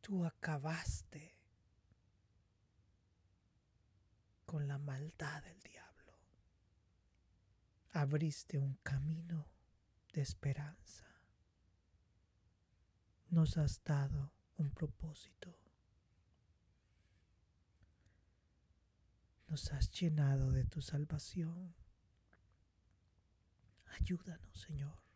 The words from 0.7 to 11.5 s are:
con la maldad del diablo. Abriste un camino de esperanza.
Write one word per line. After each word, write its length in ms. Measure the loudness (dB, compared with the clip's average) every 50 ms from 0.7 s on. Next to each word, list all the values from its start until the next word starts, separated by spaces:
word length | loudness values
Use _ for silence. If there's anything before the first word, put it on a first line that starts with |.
| -2 -2 -2 -4 -4 -4 -8 -12 -16 -16 -16 -18 -20 -20 _ _ _ _ _ _ _ _ _ _ -20 _ _ _ _ _ _ _ _ _ _ _ _ _ _ _ _ _ _ _ _ _ _ _ _ _ _ _ _ _ _ _ _ _ _ _ _ _ _ _ _ -20 _ _ -20 _ _ _ _ _ _
con 220 | -6 -4 -2 -2
la 100 | -2 -2
maldad 640 | -4 -4 -4 -4 -6 -6 -10 -8 -6 -6 -6 -6 -6 -10
del 180 | -14 -18 -20
diablo. 580 | -20 -20 -20 -20 -20 -20 -20 -20 -20 -20 -20 -20 -20 _ -20 _ _ _ _ _ _ _ _ _ _ _ _ _ _ _ _ _ _ _ _ _ _ _ _ _ _ _ _ _ _ -6 0
Abriste 680 | 0 2 2 4 2 2 0 0 -4 -8 -4 0 0
un 140 | 0 0 -2 -4 _
camino 640 | -2 0 0 2 0 -2 -2 -2 -4 -4 -4 -4 -8 -16 -20 _ _ -20 _ _ _ _ _ _ _
de 80 | -2 -2
esperanza. 880 | -2 -2 -4 -2 -2 -2 0 0 -4 -8 -10 -16 -18 -20 -18 -20 -20 -20 -20 -20 -20 _ _ _ _ _